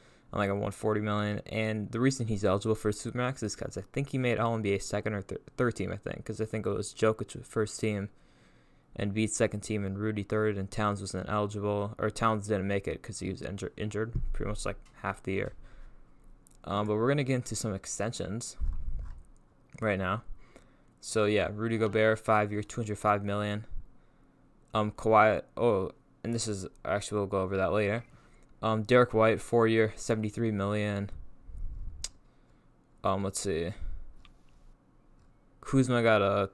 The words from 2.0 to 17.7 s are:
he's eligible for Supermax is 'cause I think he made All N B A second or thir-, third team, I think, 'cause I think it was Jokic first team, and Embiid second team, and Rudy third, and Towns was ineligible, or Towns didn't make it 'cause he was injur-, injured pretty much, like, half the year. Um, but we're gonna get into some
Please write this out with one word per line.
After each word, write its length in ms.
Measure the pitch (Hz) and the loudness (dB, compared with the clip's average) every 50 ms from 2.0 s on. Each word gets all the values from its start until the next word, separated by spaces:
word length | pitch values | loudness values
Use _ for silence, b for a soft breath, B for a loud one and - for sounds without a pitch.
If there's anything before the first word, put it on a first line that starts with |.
| 127 135 135 - 117 | 2 2 2 0 -2
he's 180 | 113 110 95 107 | -2 0 2 2
eligible 300 | 95 95 101 - 110 110 | 2 2 2 2 0 0
for 160 | - - 107 | 0 0 -2
Supermax 520 | 101 - - 117 110 123 123 127 131 - | -2 -2 -4 -6 -4 -2 -2 -2 -4 -4
is 140 | 113 101 - | -6 -6 -6
'cause 220 | - - - - - | -6 -8 -8 -8 -8
I 60 | 95 - - | -10 -6 -4
think 160 | 135 143 - | -4 -2 -2
he 80 | - 131 | -2 0
made 200 | 127 123 113 104 | 2 2 2 2
All 160 | 117 117 117 | 2 0 0
N 60 | 110 | 0
B 140 | 107 98 98 | 2 2 0
A 40 | 95 | 0
second 360 | - - - 104 - 110 107 | 0 -2 -4 -2 -2 -2 -4
or 80 | 101 | -4
thir-, 180 | 92 - 92 - - - - | -4 -6 -8 -10 -10 -8 -2
third 200 | - 127 120 - | 0 0 0 0
team, 140 | - 95 90 | -2 -4 -4
I 60 | 90 | -6
think, 300 | 104 - - - - - | -6 -6 -8 -8 -8 -8
'cause 160 | - 107 107 | -8 -6 -6
I 20 | 110 | -4
think 220 | - - 110 101 | -4 -4 -4 -2
it 40 | 104 | -2
was 220 | 101 104 101 - | -2 -2 -4 -6
Jokic 500 | - - 113 110 110 - - - - 135 - | 0 2 4 4 4 2 -2 -8 -10 -14 -12
first 340 | - - 113 110 - - - | -4 -2 -2 -2 -2 -2 -2
team, 300 | - 110 104 101 101 104 b b b b b b b b b b b b b b b b - | -2 0 0 -2 -4 -6 b b b b b b b b b b b b b b b b -8
and 180 | - 101 104 98 | -4 -4 -2 0
Embiid 160 | 110 110 104 | 0 0 2
second 300 | - - 113 104 - 104 | 2 2 0 0 0 -4
team, 220 | - - 110 104 | -4 -4 -4 -2
and 160 | 101 95 95 101 | -2 -4 -4 -4
Rudy 240 | 104 110 107 104 | -2 -2 -2 -4
third, 360 | 98 - 107 107 107 107 101 98 | -4 -2 0 0 0 0 0 -2
and 120 | 98 98 | -4 -4
Towns 300 | - - 107 104 101 98 | -2 0 0 0 0 -2
was 140 | 98 95 - | -4 -6 -6
ineligible, 800 | 95 - - 107 107 104 104 107 104 101 104 104 104 101 104 113 - | -6 -4 -2 -2 0 0 -2 -2 -2 -2 -2 0 0 -2 -4 -4 -2
or 120 | - 107 | -2 -2
Towns 380 | - - 117 113 110 104 101 107 | 0 2 2 2 2 2 0 0
didn't 200 | 107 95 95 101 | 0 0 2 0
make 180 | 101 98 - | 0 -2 -2
it 160 | - 78 - | -4 -6 -6
'cause 180 | - - 98 - | -8 -10 -10 -6
he 100 | 92 95 | -6 -6
was 100 | 92 - | -6 -6
injur-, 320 | - - 98 98 98 - - - | -6 -8 -6 -6 -8 -8 -6 -6
injured 420 | 107 107 104 104 110 117 120 - - - - | -6 -4 -4 -4 -4 -2 -2 0 0 0 0
pretty 160 | - - 107 | 0 -2 -2
much, 160 | 107 - - | -4 -4 -4
like, 120 | 98 98 - - - - | -6 -6 -8 -12 -20 -14
half 260 | - - 98 95 - | -8 -6 -6 -6 -6
the 100 | - - | -4 -4
year. 220 | 95 98 98 - - b b b b b b b b b b b b b b - - - - - - - - | -2 -2 -2 -4 -6 b b b b b b b b b b b b b b -20 -20 -20 -20 -20 -20 -14 -8
Um, 220 | - 95 101 107 | -4 -2 0 0
but 100 | 107 104 | 2 2
we're 120 | 107 113 131 | 2 2 2
gonna 160 | 143 147 135 | 2 2 2
get 120 | 127 131 | 0 0
into 200 | 123 - - 113 | 0 -2 -4 -6
some 160 | - - 110 | -4 -4 -4